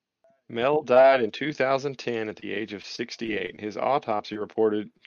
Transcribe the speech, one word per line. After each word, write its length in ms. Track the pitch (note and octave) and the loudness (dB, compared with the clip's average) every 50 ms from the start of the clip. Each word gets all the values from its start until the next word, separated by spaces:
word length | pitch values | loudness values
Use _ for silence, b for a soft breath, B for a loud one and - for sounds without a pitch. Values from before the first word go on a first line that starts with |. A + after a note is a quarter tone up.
| _ _ _ _ _ _ _ _ _ - | _ _ _ _ _ _ _ _ _ -10
Mel 320 | A#2+ A2+ A#2+ C#3 D3+ D#3 D3 | -6 -2 0 0 0 0 2
died 380 | B2+ B2 B2+ C3 C3+ C3+ B2+ | 4 6 8 8 8 8 6
in 100 | A#2 G#2 | 2 -2
two 200 | - - C#3 D3+ | -4 -6 -6 -6
thousand 460 | D3+ - C3+ C3 C#3 C3+ C3+ D3 C3+ - | -2 -2 0 0 0 0 -2 -6 -8 -6
ten 300 | - B2 A#2+ A2+ A2 G#2+ | -6 -4 -4 -4 -4 -6
at 80 | G#2 | -8
the 160 | - G#2+ G2+ G2 | -10 -10 -8 -6
age 180 | G2+ A2 G2+ | -6 -6 -8
of 140 | G#2 F#2+ - | -10 -12 -12
sixty-eight. 760 | - - - B2 - - - A#2 A2 G#2 F#2+ F#2 F2+ E2 - | -12 -10 -10 -10 -10 -8 -8 -6 -4 -4 -4 -6 -8 -8 -10
His 160 | G#2 G#2+ F#2+ | -10 -8 -6
autopsy 640 | - - A#2+ C3 D3 - A#2+ G#2+ G#2 G#2 - G#2+ | -4 0 0 0 0 0 -2 -4 -4 -4 -6 -8
reported, 520 | G#2 G#2 F2+ - - A2 A2 G#2 G#2+ G#2 A2 _ _ _ | -8 -8 -6 0 2 2 2 2 0 -4 -6 _ _ _